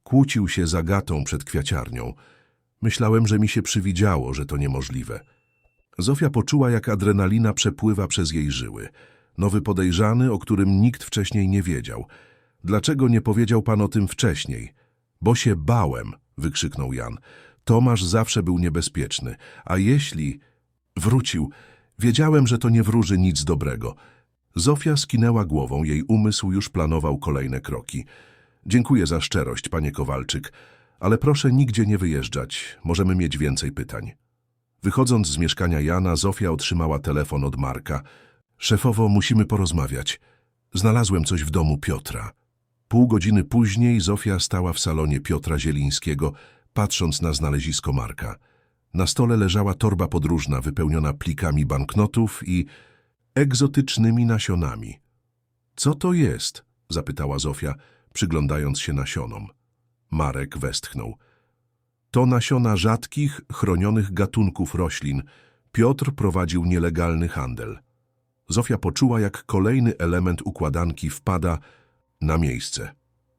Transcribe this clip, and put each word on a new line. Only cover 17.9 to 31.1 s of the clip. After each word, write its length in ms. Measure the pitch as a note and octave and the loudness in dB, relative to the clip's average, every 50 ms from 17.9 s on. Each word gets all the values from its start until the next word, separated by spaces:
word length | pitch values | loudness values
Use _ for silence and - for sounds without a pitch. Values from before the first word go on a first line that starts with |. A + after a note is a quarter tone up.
| A#2+ G2+ F#2 | 4 2 2
zawsze 400 | E2+ F#2+ A2+ A2 - - - E2 | 2 2 0 0 0 -2 -2 0
był 160 | F2 F2+ F2 | 0 0 0
niebezpieczny. 760 | F2+ F2 D#2 E2+ D#2+ - - D#2 C2+ - - - - A#1+ A1 - - - - - - | 0 0 0 -2 -4 -4 -4 -6 -6 -4 -6 -8 -8 -8 -10 -12 -18 -20 -20 -20 -6
A 120 | - F2 F#2+ | -4 0 2
jeśli... 640 | G2 A2 C3+ D3 C#3+ - - D#2+ D2+ C#2 - - - _ _ _ _ _ _ _ _ _ _ - | 2 4 4 2 2 -2 -4 -4 -4 -4 -6 -8 -12 _ _ _ _ _ _ _ _ _ _ -2
Wrócił, 520 | D#2 G#2+ A#2+ C3 - - - E2+ D2+ - - - - - - _ _ _ _ - | 0 2 2 2 2 0 -2 -2 -2 -4 -6 -12 -20 -20 -20 _ _ _ _ -2
wiedziałem, 480 | - A#2+ A#2 C3+ D#3 D#3 D#3 D3 C3 A#2 | 0 2 2 4 4 4 6 6 6 4
że 100 | B2 A#2 | 4 2
to 120 | - A#2+ | 2 4
nie 140 | A2+ A2+ G#2+ | 4 4 4
wróży 340 | G#2 A2 A#2 G#2+ - G2+ F2+ | 4 4 2 2 4 2 4
nic 260 | F#2 F#2 D#2 C#2+ D2 | 4 2 2 0 0
dobrego”. 520 | C#2+ E2+ C#2 D2 C#2 B1 A1 A1 A#1 - - - - _ _ _ _ _ _ _ _ _ | 0 0 0 0 -2 -4 -4 -6 -10 -10 -12 -18 -20 _ _ _ _ _ _ _ _ _
Zofia 420 | - E2+ C3 D3 C#3+ - D#3+ D3+ C#3+ | 0 2 2 2 2 2 0 0 0
skinęła 480 | - - - A2+ A#2 A#2+ A#2 A2+ G2+ | 0 0 0 2 2 4 4 2 0
głową, 380 | D#2+ D2+ D2 C2+ B1 C#2 C#2+ D#2+ | 0 0 -2 -2 -2 -2 -2 -2
jej 200 | D2+ D2 D#2 - | 0 0 -2 0
umysł 480 | - A2 A2 G#2+ G#2+ G#2 - - F#2+ | 2 2 2 2 2 0 0 -2 -2
już 180 | F#2 G2 G2+ - | -2 -2 -2 -2
planował 480 | - F#2 D#2 D#2 D#2+ D#2+ D2+ D2+ C#2+ C2+ | -2 -2 0 0 0 0 0 -2 -2 -2
kolejne 440 | - - C#2+ C2+ C2+ C2 C2 C2 | -2 -2 -2 -2 -2 -4 -6 -6
kroki. 440 | - - C2+ A#1+ - - - C2 A#1+ - - - - - _ _ _ _ _ _ _ | -6 -8 -8 -10 -10 -10 -10 -10 -10 -10 -16 -20 -20 -20 _ _ _ _ _ _ _
„Dziękuję 420 | - G2 B2 A#2 - C#3 A2+ F2 C#2+ | 0 2 2 4 4 4 4 4 2
za 140 | E2+ D2+ | 0 -2
szczerość, 480 | - - - F2 C2 B1 A#1+ - - - | -2 -2 -2 -2 -2 -2 -4 -8 -8 -6
panie 220 | - E2 D2 C#2+ | -4 -2 -2 -2
Kowalczyk”, 600 | C#2+ - C#2+ C2 C#2 C2 B1+ - - C#2 - - - - - - _ _ _ _ _ _ | -2 -4 -4 -4 -4 -6 -6 -6 -8 -8 -8 -10 -16 -20 -20 -20 _ _ _ _ _ _
ale 160 | - F#2+ | 0 0